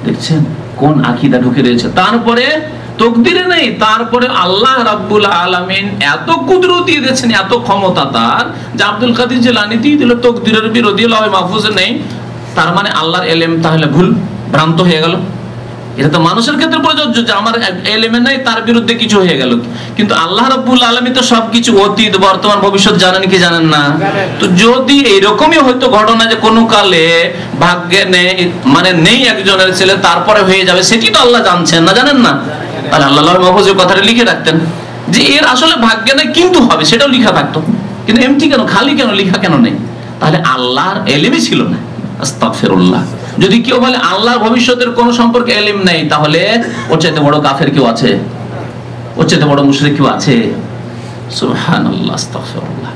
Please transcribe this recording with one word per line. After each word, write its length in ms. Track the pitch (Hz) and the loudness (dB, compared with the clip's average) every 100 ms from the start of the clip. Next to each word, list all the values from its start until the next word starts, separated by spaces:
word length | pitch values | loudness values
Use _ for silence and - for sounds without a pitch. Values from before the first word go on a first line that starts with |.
| - | -4
দেখছেন 360 | - - 156 - - - - | -4 -2 0 0 -4 -12 -2
কোন 180 | 139 143 123 | 0 2 0
আকীদা 320 | 120 143 127 | 0 2 2
ঢুকে 180 | 123 117 | 2 2
রয়েছে। 260 | 123 120 117 - | 2 0 0 0
তারপরে 460 | 190 233 226 233 269 311 302 - - - | 0 0 0 0 0 -2 -6 -12 -14 0
তকদিরে 460 | 233 233 240 359 359 | 0 4 2 2 0
নেই, 120 | 339 254 - 214 | 0 -2 0 0
তারপরে 400 | 220 233 240 247 214 | 0 0 0 0 0
আল্লাহ 320 | 180 196 254 262 | 0 2 2 2
রাব্বুল 420 | 226 208 196 208 202 | 0 -2 0 0 2
আলামিন 600 | 175 180 180 180 190 202 196 143 | 0 0 -2 -2 -4 -4 -4 -2
এত 160 | - - 339 - | -2 -2 -2 2
কুদরতি 460 | 370 359 349 - 302 | 2 4 0 0 0
দিয়েছেন, 260 | 262 254 247 | 0 -2 0
এত 200 | 208 190 240 - | 0 0 -2 0
ক্ষমতা 380 | 196 190 165 139 | 0 0 -2 -2
তার, 380 | 117 117 147 247 - - - | -2 0 -2 -4 -8 -10 -4
যে 80 | |
আব্দুল 300 | 202 208 247 233 | -4 0 -2 0
কাদের 220 | 247 254 | 0 0
জিলানী 360 | 240 220 208 226 | 2 0 -2 0
দিয়ে 140 | 294 294 | 2 2
দিল 100 | 240 240 247 | 2 2 2
তকদিরের 420 | 233 220 220 220 226 | 0 0 0 0 0
বিরোধী, 280 | 214 202 233 | 0 0 0
লৌহে 240 | 226 214 190 | 0 0 0
মাহফুজে 360 | 175 214 - - | -2 -2 -2 -2
নেই। 120 | 190 240 - - - - - - | -2 -4 -8 -10 -12 -12 -8 -4
তার 140 | 160 175 | -2 0
মানে 140 | 202 | -2
আল্লাহর 360 | - 160 180 180 | -2 -2 -2 0
এলেম 180 | 165 165 165 | 0 0 0
তাহলে 240 | 165 160 151 | 0 0 2
ভুল, 200 | 151 185 233 - - - | 2 2 0 -2 -8 -4
ভ্রান্ত 260 | 151 160 165 | 0 0 2
হয়ে 200 | 180 160 165 | 2 2 0
গেল। 100 | 185 - - - - - - - - | -2 -6 -10 -12 -14 -14 -14 -12 -2
এটা 120 | 143 | 0
তো 100 | 170 | 2
মানুষের 360 | 160 208 233 294 | 0 0 -2 -2
ক্ষেত্রে 200 | 320 320 302 | -2 0 0
প্রযোজ্য 320 | 311 294 226 226 | 0 -2 -2 -2
যে 60 | |
আমার 220 | 202 220 226 196 180 196 214 | -2 -2 -2 -4 -6 -4 -2
এলেমে 240 | 226 233 | 0 0
নেই, 180 | 254 262 254 | 0 0 -2
তার 120 | 233 | -4
বিরুদ্ধে 320 | 226 233 220 233 | 0 0 0 -2
কিছু 140 | 220 202 | 0 2
হয়ে 180 | 185 143 | 2 0
গেল, 140 | 127 120 117 - - - | 0 -2 -4 -10 -10 -4
কিন্তু 180 | 202 - | -2 0
আল্লাহ 300 | 165 202 262 | 0 0 0
রাব্বুল 340 | 262 247 254 | 0 2 2
আলামিন 300 | 240 233 247 | 2 0 0
তো 100 | 254 | 0
সবকিছু 480 | 247 233 226 226 240 196 | 2 0 2 -2 2 2
অতীত, 300 | 202 196 214 185 | 2 2 0 2
বর্তমান, 400 | 190 185 208 196 | 2 2 0 0
ভবিষ্যৎ 360 | 196 196 196 180 | 0 2 2 2
জানেন 200 | 185 190 190 | 2 2 0
কি 80 | 180 | 2
জানেন 260 | 175 170 160 151 | 2 2 2 2
না? 80 | 143 151 196 202 190 - | 0 0 -2 -2 -6 -4
তো 60 | 202 180 | 0 4
যদি 340 | 226 254 254 277 254 | 4 4 4 2 4
এইরকমই 460 | 196 196 214 311 320 262 | 4 2 2 2 4 2
হয়তো 200 | 254 262 | 2 2
ঘটনা 340 | 214 214 226 226 | 2 2 2 2
যে 100 | 226 | 0
কোনো 260 | 226 226 226 | 2 2 4
কালে 400 | 214 196 170 165 165 170 - - - | 2 2 2 2 2 0 -4 -8 -2
ভাগ্যে 420 | 170 180 170 185 190 | 0 0 0 -2 2
নেই, 300 | 180 180 185 175 - - | 0 0 0 -2 -2 0
মানে 240 | 156 185 | 2 2
নেই 260 | 170 170 247 | 2 2 2
একজনের 480 | 254 214 196 190 185 185 | 0 0 0 2 2 2
ছেলে, 180 | 190 190 185 | 0 2 2
তারপরে 340 | 165 180 214 | 0 0 2
হয়ে 220 | 190 190 185 | 2 2 2
যাবে, 160 | 180 | 0
সেটি 240 | 180 233 233 | 2 0 0
তো 80 | - | 2
আল্লাহ 220 | 254 240 | 2 4
জানছেন 380 | 196 175 160 170 | 2 0 2 2
না, 80 | 165 | 2
জানেন 260 | 202 285 277 226 | 2 2 2 2
না? 80 | 139 - - - - - | 0 -6 -8 -10 -8 -2
তাহলে 160 | 156 139 | 0 2
আল্লাহ 160 | 143 151 | 2 4
লৌহে 160 | 180 | 4
মাহফুজে 280 | 185 185 196 | 4 4 4
কথাটা 300 | 190 180 196 208 | 2 2 2 2
লিখে 160 | 233 233 | 2 2
রাখতেন 240 | 165 160 160 165 - - - - | 0 0 0 -2 -6 -12 -12 -2
যে 100 | 196 | 0
এর 220 | 277 285 302 | 2 2 2
আসলে 300 | 254 320 330 | 2 2 2
ভাগ্যে 380 | 226 214 247 | 2 0 0
নেই 140 | 277 302 | 0 0
কিন্তু 260 | - 359 349 | 2 4 4
হবে, 220 | 240 156 156 | 4 2 2
সেটাও 240 | 233 285 254 | 2 2 2
লিখা 160 | 214 | 2
থাকতো। 280 | 175 139 156 - - - - - | 2 -2 -4 -4 -4 -6 -8 0
কিন্তু 140 | 233 | 2
এমটি 240 | 247 285 311 | 2 2 2
কেন, 120 | 269 - | 2 2
খালি 280 | 196 277 - | 0 2 0
কেন, 100 | 240 | 0
লিখা 260 | 196 185 - | 0 0 0
কেন 160 | 185 151 117 | 0 2 0
নেই? 100 | - - - - - | -2 -8 -10 -14 -4
তাহলে 180 | 151 156 123 127 | -2 0 0 -2
আল্লাহর 420 | 123 131 180 196 - | -2 -2 -2 -4 -2
এলেমই 340 | 139 175 320 | 0 2 0
ছিল 180 | - - | 0 0
না। 140 | 120 - - - - - | -2 -4 -8 -10 -10 -6
আস্তাগফিরুল্লাহ। 800 | 120 - 113 - 104 92 90 92 - - - - | -6 -4 -4 -2 0 2 2 2 -2 -8 -8 0
যদি 180 | 190 233 | 2 2
কেউ 160 | 233 240 | 0 0
বলে 180 | 247 247 | 0 0
আল্লাহর 420 | 170 190 226 240 | -2 0 0 0
ভবিষ্যতের 500 | 220 240 247 247 240 | 2 2 2 0 0
কোনো 200 | 233 240 | 0 0
সম্পর্কে 380 | 240 233 240 233 | 2 2 2 0
এলেম 280 | 208 208 202 | 0 0 0
নেই, 160 | 185 165 151 | 0 0 0
তাহলে 320 | 147 151 160 196 233 233 - - | 0 2 2 2 0 -2 -6 -2
ওর 80 | 160 | 0
চাইতে 200 | 165 151 | 0 0
বড় 180 | 143 143 | 2 2
কাফের 280 | - 131 147 | 0 0 0
কেউ 140 | 131 120 | 2 0
আছে? 240 | 117 123 101 - - - - - - - - - - | 0 0 0 -4 -10 -10 -10 -12 -12 -14 -14 -12 -2
ওর 100 | 156 | 0
চাইতে 160 | 165 147 | 2 2
বড় 160 | 143 | 2
মুশরিক 300 | 139 139 147 143 | 2 2 0 0
কেউ 120 | 131 - | 0 0
আছে? 200 | - 120 104 98 - - - - - - - | 0 0 0 -4 -10 -12 -14 -14 -14 -14 -12
সুবহানাল্লাহ, 840 | - 113 117 - - - - - - | -6 -4 -4 -2 -2 -2 -2 -4 -6
আস্তাগফিরুল্লাহ। 760 | - - - - - - 120 | -8 -10 -10 -10 -10 -10 -10